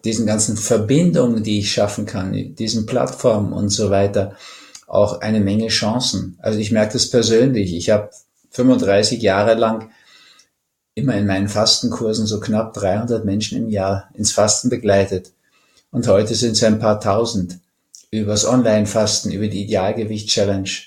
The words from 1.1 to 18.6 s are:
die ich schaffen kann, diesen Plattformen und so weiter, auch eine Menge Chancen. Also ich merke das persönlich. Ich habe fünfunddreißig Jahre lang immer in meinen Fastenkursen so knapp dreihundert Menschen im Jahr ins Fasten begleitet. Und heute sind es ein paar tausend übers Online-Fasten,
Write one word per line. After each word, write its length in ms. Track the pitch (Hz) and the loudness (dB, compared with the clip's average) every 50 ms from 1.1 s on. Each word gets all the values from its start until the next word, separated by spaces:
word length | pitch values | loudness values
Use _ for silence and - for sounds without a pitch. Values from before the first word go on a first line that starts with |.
| 165 151 131 120 113 110 | 4 4 2 2 0 0
die 160 | 104 110 107 104 | 0 0 -2 -2
ich 140 | 101 - | -2 -2
schaffen 340 | - - 104 104 - - 104 | 0 0 0 0 -2 -6 -8
kann, 480 | - - 95 92 95 101 101 98 - - | -6 -6 -6 -6 -4 -4 -6 -6 -8 -8
diesen 320 | - 113 107 120 113 107 | -8 -6 -4 -2 -4 -4
Plattformen 640 | - 127 120 131 131 - - - 127 110 104 101 - | -2 -2 -2 -2 -2 -4 -2 0 0 2 2 0 -2
und 160 | 80 87 101 101 | -2 -2 -2 -2
so 220 | 101 - 107 98 | 0 0 0 2
weiter, 440 | 101 98 101 101 101 101 95 98 - - - - - - - - _ - _ | 2 2 2 2 2 -2 -2 -2 -8 -18 -20 -20 -20 -20 -20 -20 _ -20 _
auch 340 | - - 98 104 101 85 - | -2 2 2 2 2 0 -4
eine 200 | - 107 107 107 | -2 0 0 2
Menge 280 | 101 98 101 110 113 110 | 2 2 0 0 0 0
Chancen. 720 | - - 113 104 113 127 135 - - 92 90 92 - _ | -2 -2 0 0 -2 -2 -2 -2 -2 -4 -6 -6 -12 _
Also 180 | - 110 107 110 | -4 -2 -2 -2
ich 120 | 107 104 | -2 0
merke 220 | 117 107 110 110 - | 2 2 2 0 0
das 160 | 120 - - | -2 -2 2
persönlich. 640 | - 120 113 101 113 113 131 139 127 110 98 90 85 | 2 2 2 4 4 4 4 4 2 0 0 -2 -2
Ich 160 | 85 - - | -4 0 2
habe 180 | 107 104 - - - - _ _ _ _ _ _ | 2 2 0 -4 -16 -20 _ _ _ _ _ _
fünfunddreißig 720 | - - 123 131 127 107 101 95 98 101 107 - 123 110 | -4 2 4 4 4 4 4 2 4 4 2 2 -2 0
Jahre 320 | 110 98 95 98 104 113 | 0 2 2 4 4 2
lang 380 | 113 110 117 113 113 107 107 - _ _ _ _ _ - - - _ _ _ _ _ _ _ _ _ _ _ _ _ | 4 4 2 0 0 -4 -8 -16 _ _ _ _ _ -20 -20 -20 _ _ _ _ _ _ _ _ _ _ _ _ _
immer 220 | 113 139 131 113 | -4 -2 -2 0
in 100 | 101 104 | 0 0
meinen 220 | 101 95 95 101 101 | 0 0 0 -2 -2
Fastenkursen 760 | 101 104 107 - - - - 117 - - 120 107 110 110 107 | 0 0 2 2 2 0 0 -4 -4 -2 -4 -2 -2 -2 -2
so 160 | 101 107 98 | -2 -4 -4
knapp 320 | - - 107 110 113 110 | -4 -2 -2 -2 -2 -4
dreihundert 540 | - 104 98 95 95 107 120 117 117 110 101 | -6 -4 -2 -2 -2 -2 -2 -2 -2 -2 -2
Menschen 320 | 98 95 107 104 - - 107 | -2 -2 -2 -4 -4 -6 -6
im 100 | 113 113 | -4 -2
Jahr 400 | 107 98 95 95 101 98 - _ _ | -2 -2 0 -2 -2 -4 -6 _ _
ins 180 | - 104 - | -4 -4 -2
Fasten 380 | - - 104 107 - - - 127 | 2 2 2 2 0 0 0 -2
begleitet. 600 | - 87 - 101 98 98 98 95 98 92 - - _ _ _ _ _ _ _ _ _ _ _ _ | -2 0 2 2 4 4 2 0 -2 -6 -6 -10 _ _ _ _ _ _ _ _ _ _ _ _
Und 180 | - 127 104 113 | -6 -4 2 4
heute 260 | 95 101 104 107 117 | 4 4 4 2 0
sind 180 | 107 123 117 | 0 0 0
es 100 | 107 - | 0 2
ein 160 | 120 110 104 107 | 2 2 2 2
paar 200 | 113 107 104 104 | 2 0 0 2
tausend 600 | - 107 98 110 120 113 - 98 85 - - - _ _ _ _ _ _ - - _ _ | 0 0 0 0 0 0 -2 -4 -4 -4 -8 -16 _ _ _ _ _ _ -20 -20 _ _
übers 360 | - 110 104 101 107 104 - | -6 -4 -2 -2 -2 -2 0
Online-Fasten, 880 | - 123 127 | 2 2 4